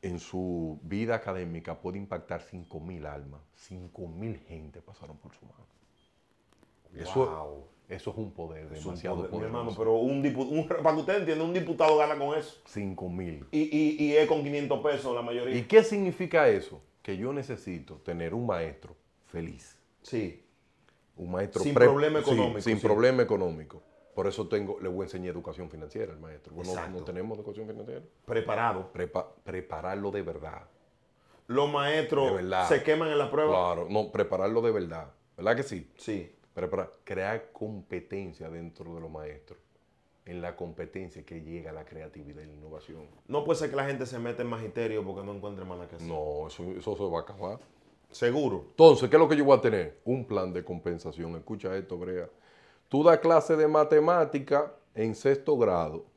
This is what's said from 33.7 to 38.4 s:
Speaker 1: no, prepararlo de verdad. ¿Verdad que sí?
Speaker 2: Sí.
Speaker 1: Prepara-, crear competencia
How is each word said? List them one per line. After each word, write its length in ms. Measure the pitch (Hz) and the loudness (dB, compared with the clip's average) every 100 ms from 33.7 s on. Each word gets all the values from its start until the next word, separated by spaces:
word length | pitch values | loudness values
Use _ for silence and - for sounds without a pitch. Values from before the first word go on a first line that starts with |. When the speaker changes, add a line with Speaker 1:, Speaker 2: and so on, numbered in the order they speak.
| 85 87 | 0 0
Speaker 1:
no, 220 | 104 104 | -2 -2
prepararlo 500 | 101 101 92 95 113 | 0 0 0 0 2
de 120 | 117 | 2
verdad. 400 | 107 85 82 73 _ _ - | 0 -2 -8 -12 _ _ -4
¿Verdad 180 | 92 | 0
que 80 | 120 | 0
sí? 260 | 139 95 69 _ | 0 -8 -12 _
Speaker 2:
Sí. 380 | - 104 82 _ _ | -8 -8 -8 _ _
Speaker 1:
Prepara-, 380 | - 90 92 90 - | -8 -4 -4 -6 -10
crear 480 | - 92 95 113 - | -10 -6 -4 -6 -8
competencia 960 | - 110 107 - 90 82 98 95 80 | -12 -10 -10 -10 -12 -10 -10 -10 -14